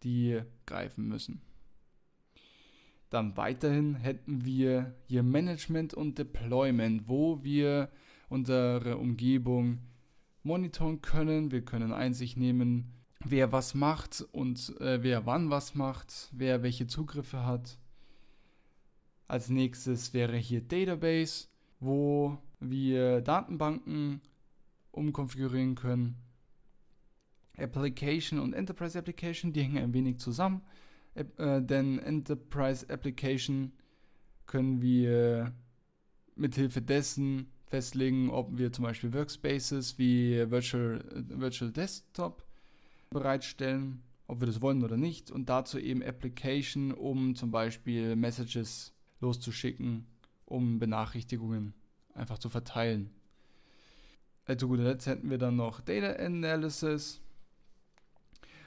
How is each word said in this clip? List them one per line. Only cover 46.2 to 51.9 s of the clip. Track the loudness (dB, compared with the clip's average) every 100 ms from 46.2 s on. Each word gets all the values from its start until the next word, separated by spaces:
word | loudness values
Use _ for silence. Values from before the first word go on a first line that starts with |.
| -8 -6 -2 -2 -2 -2 -2
um | -2 -2 0 0 0
zum | 0
Beispiel | 0 0 -2 -4 0 2 2
Messages | 0 -2 -4 -4 -4 -8 -14 _ _ -4
loszuschicken, | -2 -2 -4 -4 -4 -2 -4 -4 -6 -20 _ _
um | -6 0 2 2
Benachrichtigungen | 0 0 -2 -6 -6 -6 -4 -4 -6 -10 -20